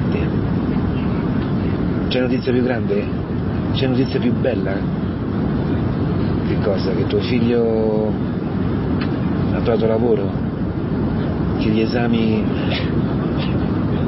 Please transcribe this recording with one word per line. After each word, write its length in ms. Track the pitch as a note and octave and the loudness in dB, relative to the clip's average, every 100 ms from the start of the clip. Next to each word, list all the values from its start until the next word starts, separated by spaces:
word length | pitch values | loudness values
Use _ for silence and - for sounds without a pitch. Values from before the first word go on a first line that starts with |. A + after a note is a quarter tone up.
| - | 0
te. 80 | - - - - - - - - - - - - - - - - - - - - | 0 0 0 0 0 0 0 0 0 0 0 0 0 0 0 0 0 0 0 0
C'è 120 | B2+ | 0
notizia 320 | B2+ B2 B2+ | 0 0 2
più 100 | B2 | 2
grande? 420 | B2 A#2 G2+ G#2 G2+ F2+ - - - - - | 2 0 0 0 0 -4 -4 -4 -2 -2 -2
C'è 140 | - C3 | 0 0
notizia 320 | B2 C3 C3+ | 2 0 0
più 140 | B2 | 0
bella? 400 | A2+ C3 G#2 F#2+ G2 - - - - - - - - - - - - - - - - - | 0 0 0 -2 -2 -2 -2 -4 -4 -2 -2 0 0 0 0 0 0 0 0 0 0 0
Che 100 | - | 0
cosa? 280 | G#2+ G2 F#2+ | 2 0 0
Che 160 | A2 - | 0 0
tuo 140 | - | 0
figlio 920 | - B2 A#2 A#2 A2+ A2 A2 G#2+ G#2+ G#2 G#2 - - - F2+ - - - - - - - - | 2 2 2 2 2 2 2 2 0 0 -2 -2 -2 -2 -2 0 0 0 0 -2 -2 0 0
ha 60 | - | 0
trovato 260 | B2 A2 A2 | 2 2 2
lavoro? 420 | A2 A#2+ G#2 G2+ - - - - - - - - - - - - - | 2 2 2 0 -2 -4 -2 -4 -2 -2 -2 -2 -2 -2 -2 -2 0
Che 100 | A2+ | 2
gli 120 | G#2+ | 2
esami 640 | A2 B2 A#2 A#2 A2 G#2+ G2+ - - - - - - - - - - - - - - - | 2 2 2 2 2 2 0 0 0 0 0 0 0 0 0 0 0 0 0 0 0 0